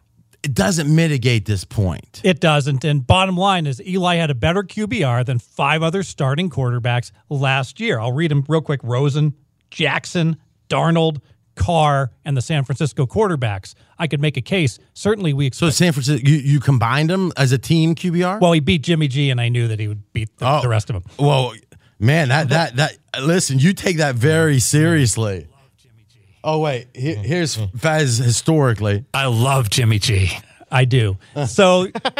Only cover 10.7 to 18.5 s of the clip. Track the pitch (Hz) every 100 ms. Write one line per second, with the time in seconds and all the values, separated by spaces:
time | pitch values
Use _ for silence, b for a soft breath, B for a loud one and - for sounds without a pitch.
10.7 | 143 156 165 160 147 b b _ - -
11.7 | 165 151 139 131 _ - 135 - 156 131
12.7 | 131 151 - 131 196 214 151 117 98 -
13.7 | - b b 170 147 151 131 - 190 143
14.7 | - b - 202 214 170 139 139 - 170
15.7 | - 175 147 127 147 139 156 131 143 135
16.7 | 131 113 135 156 190 185 - 135 127 -
17.7 | 165 160 165 180 170 180 208 175